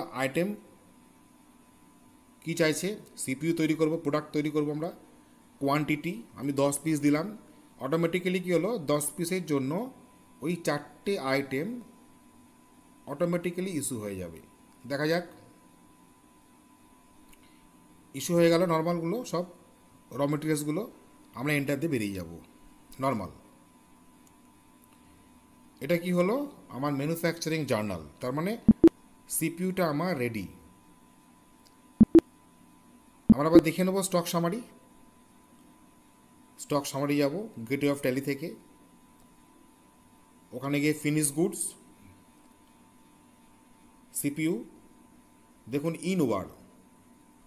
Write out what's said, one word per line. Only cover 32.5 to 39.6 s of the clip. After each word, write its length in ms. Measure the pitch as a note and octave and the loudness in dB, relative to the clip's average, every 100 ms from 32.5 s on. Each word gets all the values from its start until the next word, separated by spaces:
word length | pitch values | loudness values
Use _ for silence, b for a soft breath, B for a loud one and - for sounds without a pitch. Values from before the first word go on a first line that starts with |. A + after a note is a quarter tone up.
| - - - - - - - - | -20 -20 -20 -20 -20 -20 -14 4
আমরা 140 | B2 D#3 | 4 8
আবার 120 | E3 | 6
দেখে 240 | D#3+ E3 | 6 0
নেবো 200 | F#3 F#3+ | -2 0
stock 240 | F#3 F3+ E3+ | 0 -2 0
summary। 340 | E3+ E3+ A3+ - - - - - - - - - - - - - - - - - - - - | -2 -2 -4 -10 -20 -20 -20 -20 -20 -20 -20 -20 -20 -20 -20 -20 -20 -20 -20 -20 -20 -20 -20
স্টক 280 | - C#3+ C#3+ | -4 -4 -2
সামারি 320 | C#3+ C#3+ D3 | -4 0 2
যাব, 300 | C#3 E3 A3+ - A2+ | 2 0 -10 -12 -6
Gateway 260 | C3+ C#3+ | -2 0
of 60 | C#3 | 0
Tally 180 | C3+ B2+ | 0 -2
থেকে। 340 | C#3 C#3 E3+ - - - - - - - - - - - | -2 -4 -6 -12 -20 -20 -20 -20 -20 -20 -20 -20 -20 -20